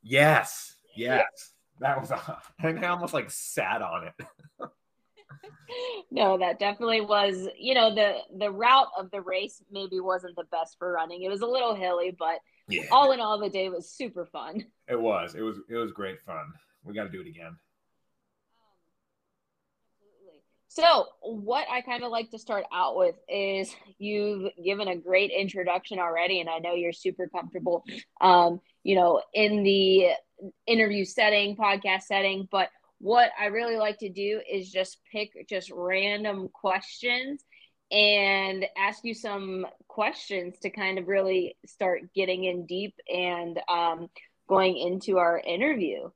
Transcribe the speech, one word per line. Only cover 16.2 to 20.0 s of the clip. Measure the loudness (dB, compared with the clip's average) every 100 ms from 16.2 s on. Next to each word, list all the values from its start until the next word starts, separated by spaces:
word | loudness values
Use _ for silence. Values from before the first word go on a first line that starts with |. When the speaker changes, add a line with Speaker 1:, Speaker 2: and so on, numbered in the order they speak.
Speaker 1:
fun. | -12 -12 -12 -18 _ _
We | -14
gotta | -10 -10
do | -12
it | -16
again. | -18 -20 -20 _ _ _ _ _ _ _ _ _ _ _ _ _ _ _ _ _ _ _ _ _ _ _
Speaker 2:
Absolutely. | _